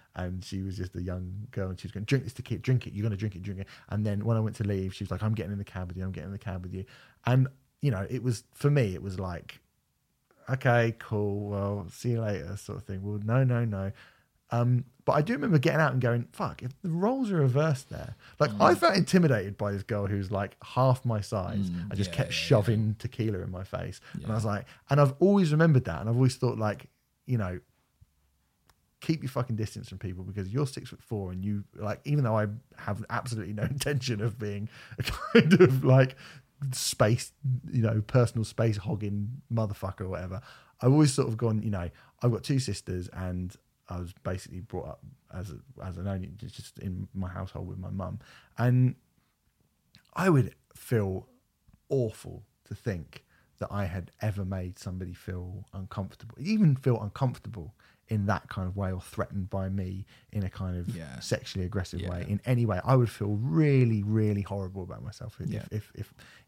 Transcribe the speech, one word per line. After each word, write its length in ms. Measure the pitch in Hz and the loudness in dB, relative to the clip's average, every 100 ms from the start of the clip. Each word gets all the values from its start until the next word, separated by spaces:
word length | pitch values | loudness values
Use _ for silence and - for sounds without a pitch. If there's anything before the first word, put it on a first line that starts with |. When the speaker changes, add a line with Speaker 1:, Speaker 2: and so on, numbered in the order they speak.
| _ | _
Speaker 1:
and 300 | - 90 92 | -8 -6 -6
she 180 | - 98 | -8 -6
was 140 | 95 95 | -6 -6
just 180 | 92 | -8
a 80 | 92 | -6
young 460 | 90 90 90 98 107 | -6 -6 -8 -10 -8
girl 200 | - 92 | -6 -6
and 100 | 90 | -6
she 80 | 90 | -10
was 40 | |
going, 120 | 98 | -8
"Drink 180 | 104 135 | -2 -2
this 120 | 113 | -2
tequila, 260 | - - 110 | -10 -8 -4
drink 260 | - 127 - | 0 0 0
it, 60 | |
you're 100 | 98 | -4
gonna 140 | 110 95 | -2 -2
drink 180 | 107 | -4
it, 80 | 95 | -6
drink 160 | 101 95 | -8 -8
it." 40 | 98 - - | -10 -14 -6
And 180 | 101 107 | -2 0
then 180 | 101 | 0
when 120 | 113 113 | 0 2
I 40 | |
went 140 | 110 - | 0 0
to 80 | |
leave, 300 | 101 98 95 | -2 0 -2
she 80 | - | -4
was 80 | 98 | -6
like, 140 | 90 | -2
"I'm 100 | 107 | 0
getting 160 | 107 98 | 0 -2
in 80 | 101 | -6
the 60 | |
cab 240 | 98 92 87 | -6 -8 -8
with 80 | 87 | -6
you, 80 | |
I'm 80 | 95 | -6
getting 160 | 82 82 | -6 -8
in 40 | |
the 60 | 101 | -10
cab 240 | - 90 | -8 -8
with 100 | 90 | -6
you." 120 | 92 101 - - _ 120 | -8 -10 -16 -20 _ 2
And, 220 | 127 131 - _ _ | 4 4 0 _ _
you 80 | 143 | 0
know, 160 | 98 98 | 0 -2
it 140 | 123 | -2
was, 220 | 123 107 - | -2 -2 -6
for 160 | - 143 | -2 2
me, 240 | 147 104 | 4 2
it 80 | 90 | 0
was 160 | 98 92 | -6 -4
like, 420 | 92 87 - - _ _ _ _ _ _ _ _ - | -4 -6 -10 -20 _ _ _ _ _ _ _ _ -6
"Okay, 440 | 131 131 120 117 113 | 0 4 6 4 0
cool, 500 | - 107 104 101 101 | -2 0 0 -2 -2
well, 380 | 101 101 101 85 | -2 0 -2 -6
see 200 | - 123 | -6 -2
you 80 | 117 | 0
later," 360 | 107 95 76 98 | 0 -2 -4 -8
sort 220 | - 95 | -8 -10
of 60 | |
thing. 180 | 98 95 | -8 -8
Well, 180 | 101 104 | -6 -4
no, 200 | 107 127 | 0 2
no, 200 | 131 120 | 4 2
no. 280 | 117 98 98 - - _ _ _ _ | 0 -2 -4 -6 -16 _ _ _ _
Um, 360 | 120 123 123 123 _ | 0 4 2 0 _
but 80 | - | 0
I 80 | 151 | 2
do 120 | 160 | 2
remember 240 | 247 269 156 | 0 4 4
getting 220 | 160 151 | 4 4
out 120 | 151 | 2
and 80 | 127 | 2
going, 260 | 120 120 120 | 2 0 -2
"Fuck, 300 | - 143 - | -6 -6 -6
if 80 | 127 - | -10 -8
the 60 | 185 | -4
roles 420 | 165 208 269 226 | 0 2 0 0
are 60 | 180 | 4
reversed 540 | 135 131 160 131 - | 4 4 2 0 -4
there." 240 | - - - - - | -12 -12 -14 -18 0
Like, 100 | 208 | 2
Speaker 2:
Mm. 100 | 208 | 6
Speaker 1:
I 120 | - | 6
felt 200 | 349 339 202 | 8 6 4
intimidated 640 | - 185 165 110 95 101 | 4 6 6 4 0 -2
by 140 | 104 | -2
this 100 | 101 | -2
girl 240 | - 104 98 | -2 -2 0
who 100 | 101 | -2
was, 140 | 95 | -2
like, 260 | 101 101 - | -2 -4 -8
half 400 | - 127 131 127 | -6 2 4 4
my 160 | 120 110 | 2 -2
size 480 | 101 104 92 101 95 | -2 -2 -2 -2 -2
Speaker 2:
Mm, 120 | 87 101 | -4 -4
Speaker 1:
and 60 | 98 | -2
just 140 | 98 | -2
Speaker 2:
yeah, 60 | - | -2
Speaker 1:
kept 140 | - | -2
Speaker 2:
yeah, 60 | - | -2
yeah. 100 | - | 4
Speaker 1:
shoving 480 | 120 110 110 107 104 | 4 6 2 2 -2
tequila 420 | 107 - 110 95 | -6 -4 -2 -2
in 100 | 95 | -6
my 120 | 92 | -8
face. 360 | 95 90 90 - - | -8 -8 -8 -12 -14
And 100 | - | -10
I 40 | - | -4
Speaker 2:
Yeah. 60 | 110 | -2
Speaker 1:
was 80 | 107 | -2
like, 180 | 101 - - - | -2 -6 -18 0
and 120 | 143 | 4
I've 100 | 139 131 | 6 6
always 340 | 185 202 165 | 6 6 6
remembered 320 | 151 165 131 | 6 6 6
that, 160 | 95 78 | 4 -2
and 80 | 107 | 0
I've 80 | 117 | 4
always 200 | 131 - | 4 4
thought, 200 | 123 110 | -2 0
like, 300 | 107 104 - _ _ _ - | -2 -2 -10 _ _ _ -4
you 100 | 120 | -2
know, 240 | 92 90 - _ _ _ _ _ _ _ _ _ _ _ _ _ | -2 -6 -12 _ _ _ _ _ _ _ _ _ _ _ _ _
keep 220 | - 160 | -4 -2
your 80 | 127 | -2
fucking 260 | 127 123 110 | -4 -2 -2
distance 320 | 107 104 - | -4 -8 -14
from 100 | 95 | -10
people 260 | 95 92 | -8 -8
because 240 | 95 98 92 | -8 -8 -4
you're 140 | 123 139 | -2 -2
six-foot-four 640 | - - - _ 107 92 | -4 -12 -18 _ -6 -4
and 140 | 92 | -4
you, 200 | 101 104 101 - | -2 -4 -6 -8
like, 240 | 104 - | -6 -6
even 200 | - 147 | -2 0
though 120 | 120 110 | 2 2
I 100 | 107 107 - - | 2 -2 -12 -12
have 260 | - 101 - | -6 -6 -4
absolutely 420 | 120 123 110 90 | -6 -4 -6 -6
no 80 | 107 | -4
<laughs> 80 | 123 | -2
intention 500 | 139 139 143 131 104 | -2 -2 -2 -2 0
of 160 | 113 101 | -2 -2
being 300 | 104 101 110 - - - | -6 -4 -8 -10 -14 -8
a 40 | |
kind 580 | - - - 233 156 185 | -6 -6 2 4 6 8
of, 240 | 175 131 | 8 6
like, 320 | 135 131 131 - - - _ _ 139 | 6 6 6 2 -18 -20 _ _ -8
space, 600 | - - - 110 123 - - 135 127 - | -4 -4 2 4 4 0 -6 -2 -2 0
you 120 | 123 | 0
know, 180 | 110 107 | 2 2
personal 440 | 104 127 117 113 | 2 4 4 2
space 340 | 107 - 113 104 | -4 0 0 0
hogging 640 | 110 104 104 101 101 127 - | -2 -4 -4 -4 -4 -8 -4
motherfucker 480 | 117 104 101 95 - | -2 -2 -4 -8 -8
or 60 | 95 | -8
whatever, 320 | 85 90 92 - - _ _ | -6 -6 -8 -12 -20 _ _
I've 100 | 123 | 4
always 200 | 147 151 | 6 6
sort 160 | - - | 4 -2
of 80 | 110 | 0
gone, 260 | 117 110 | 0 0
you 80 | 107 | 0
know, 180 | 98 87 - - _ | -2 -4 -8 -20 _
I've 100 | 123 | 0
got 100 | 113 | 0
two 160 | - 135 | 0 0
sisters 500 | 127 101 - 90 90 | 0 -4 -4 -6 -6
and 460 | - 92 90 90 - _ _ - | -6 -6 -4 -6 -10 _ _ -12
I 100 | 87 | -8
was 140 | 87 - | -8 -8
basically 360 | 90 92 - 92 | -6 -6 -8 -14
brought 280 | - 90 78 | -10 -8 -8
up 160 | - 98 - _ | -12 -18 -20 _
as 180 | 90 90 | -12 -10
a, 320 | 64 - - | -12 -18 -14
as 120 | 95 90 | -12 -8
an 120 | 98 | -6
only, 200 | 95 92 98 | -6 -6 -12
just 420 | - - - - | -14 -14 -18 -10
in 300 | 95 92 95 | -8 -8 -8
my 140 | 95 90 | -6 -6
household 400 | 92 95 92 92 | -6 -8 -8 -10
with 100 | 95 | -10
my 100 | 92 | -8
mum. 280 | 98 90 101 - - _ - | -6 -6 -8 -14 -20 _ -2
And 380 | 123 127 127 - _ _ _ _ _ _ _ _ _ _ _ | 4 6 4 2 _ _ _ _ _ _ _ _ _ _ _
I 140 | - 190 | 0 4
would 260 | 147 98 - _ | 6 4 -4 _
feel 540 | - - 117 98 95 - _ _ _ _ _ _ | -20 -2 0 0 -2 -8 _ _ _ _ _ _
awful 540 | 135 113 - 87 87 - _ | -2 -2 -4 -14 -14 -18 _
to 100 | _ | _
think 500 | - 120 90 71 - - _ _ _ | -8 -6 -6 -8 -18 -20 _ _ _
that 80 | - | -8
I 160 | 101 92 | -4 -4
had 240 | 92 85 _ | -4 -10 _
ever 240 | 107 98 | -4 -4
made 340 | 92 95 90 - | -4 -4 -6 -8
somebody 360 | 98 90 87 | -8 -8 -8
feel 500 | 87 - 90 90 95 - | -10 -10 -8 -8 -12 -12
uncomfortable, 640 | 95 95 - 95 - 110 - | -12 -10 -8 -8 -10 -18 -10
even 360 | 160 214 170 131 | -2 4 6 6
feel 240 | 131 117 | 4 2
uncomfortable 720 | 104 - 127 - 104 98 76 - _ _ _ | 0 -2 -2 -2 -10 -10 -12 -14 _ _ _
in 180 | 107 101 | -2 0
that 220 | 95 - | 0 -2
kind 180 | - 92 | -6 -4
of 80 | 98 | -2
way 160 | 95 | -2
or 80 | 92 | -4
threatened 500 | - - 101 101 95 | -6 -6 -4 -4 -4
by 180 | 98 95 | -4 -2
me 380 | 98 92 95 - - _ | -2 -4 -6 -10 -18 _
in 100 | 104 | -4
a 80 | 92 | -4
kind 260 | - 92 90 | -4 -6 -4
of 160 | 87 | -4
Speaker 2:
Yeah. 240 | 90 78 65 | -6 -10 -12
Speaker 1:
sexually 440 | - 110 - 95 90 | -4 -4 -4 -6 -4
aggressive 340 | 101 90 92 | -4 -4 -6
way 180 | 92 87 | -6 -6
Speaker 2:
Yeah. 40 | - | -2
Speaker 1:
in 60 | 101 | -2
any 200 | 120 123 113 | 2 2 2
way. 140 | 90 | 2
I 100 | - | 4
would 160 | 131 113 | 4 4
feel 180 | - 104 104 | 0 -2 -2
really, 640 | 127 160 151 135 120 107 | 0 4 6 6 4 2
really 400 | 101 110 107 101 | 2 2 2 2
horrible 400 | 98 101 95 98 | -2 -4 -6 -8
about 200 | 90 - | -10 -10
myself 380 | 123 - 113 - | -12 -12 -14 -10
if, 80 | - | -6
Speaker 2:
Yeah. 140 | 107 - | -6 -6
Speaker 1:
if, 200 | 107 - | -8 -8
if, 200 | - - - - - | -12 -12 -14 -20 -20